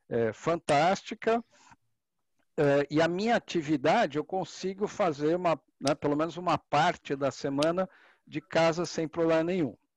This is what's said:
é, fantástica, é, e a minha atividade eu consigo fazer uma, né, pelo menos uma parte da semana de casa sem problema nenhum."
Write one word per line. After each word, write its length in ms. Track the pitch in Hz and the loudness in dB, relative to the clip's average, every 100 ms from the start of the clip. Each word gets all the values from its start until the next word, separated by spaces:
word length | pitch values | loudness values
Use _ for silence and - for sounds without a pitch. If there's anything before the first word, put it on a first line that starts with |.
| - | -6
é, 240 | 120 113 | -2 -2
fantástica, 1080 | 104 - 165 - 143 170 190 - 220 - 233 - _ - - _ _ _ _ _ _ _ - | -2 -4 -2 0 2 4 0 -4 -6 -2 -2 -2 _ -20 -20 _ _ _ _ _ _ _ 0
é, 280 | 143 139 143 | 2 4 2
e 120 | 147 | 2
a 60 | 165 | 2
minha 280 | 175 220 226 | 2 0 0
atividade 840 | - 175 143 151 139 208 196 143 | 0 -4 0 0 2 2 2 -2
eu 60 | |
consigo 640 | - 190 170 - 185 190 202 | -6 -6 -8 -8 -8 -6 -6
fazer 480 | - 190 143 151 175 | -2 -2 0 0 0
uma, 240 | 180 - _ - | 0 -2 _ -4
né, 160 | 131 151 | -2 0
pelo 200 | 147 147 | 0 -2
menos 220 | 160 180 | -2 -4
uma 200 | 180 151 | -2 -2
parte 580 | - 147 175 160 - 143 | 0 2 2 0 -6 -4
da 160 | 139 | -4
semana 580 | - 143 139 156 175 185 _ _ _ _ | -4 -4 0 0 0 -4 _ _ _ _
de 140 | 143 | -12
casa 440 | - 165 165 165 165 | -2 2 2 2 -4
sem 220 | - 156 | -4 -4
problema 360 | - 165 160 | 0 2 2
nenhum." 320 | 165 185 139 - _ | 2 0 -2 -4 _